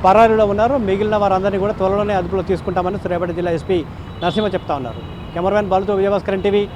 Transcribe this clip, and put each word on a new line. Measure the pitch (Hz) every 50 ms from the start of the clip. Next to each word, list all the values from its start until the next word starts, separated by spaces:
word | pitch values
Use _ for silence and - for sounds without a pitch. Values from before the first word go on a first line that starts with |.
| -
పరారీలో | 185 190 214 226 220 220 220 214
ఉన్నారు. | 202 202 202 220 240 277
మిగిలిన | 269 220 190 190 196 214 208 214
వారందరినీ | 208 202 196 190 190 190 202 196 196
కూడా | 190 208 208
త్వరలోనే | - 190 190 196 208 208 208 208
అదుపులో | 190 175 180 185 190
తీసుకుంటామని | 170 196 190 160 - - 180 185 180 180 202
సూర్యాపేట | 190 - 180 175 175 180 175
జిల్లా | 170 175 175 180
ఎస్పీ | 170 160 - - 190 170 139 - - - - - - - 160
నరసింహ | 175 151 208 214
చెప్తా | 202 180 175 - - 156
ఉన్నారు. | 139 127 120 110 - - - - - - - -
కెమెరామెన్ | 170 175 190 202 208 208
బాలుతో | 185 185 190 190 196 202
విజయభాస్కర్, | 190 196 196 202 196 - - 196
ఎన్టీవీ. | 196 175 202 196 208 202 - -